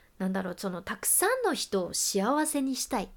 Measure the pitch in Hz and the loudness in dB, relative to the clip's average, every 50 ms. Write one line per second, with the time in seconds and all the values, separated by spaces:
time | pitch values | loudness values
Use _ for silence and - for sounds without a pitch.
0 | - - _ - 190 190 190 190 185 180 185 - - 190 180 170 - - - - | -20 -16 _ -4 -2 0 0 0 -2 -4 -4 -6 -6 -6 -6 -6 -6 -8 -8 -4
1 | - - - - 359 403 523 523 480 381 285 - - - - 190 180 165 - - | 0 2 2 4 4 4 2 2 2 0 0 0 -2 -2 0 0 0 -2 -2 -2
2 | - - - 196 190 226 285 302 311 302 - 285 269 269 262 254 - - - 220 | -2 0 0 2 2 2 2 2 2 2 0 0 0 0 -2 -2 -4 -2 -2 -2
3 | 180 - - | -2 -4 -8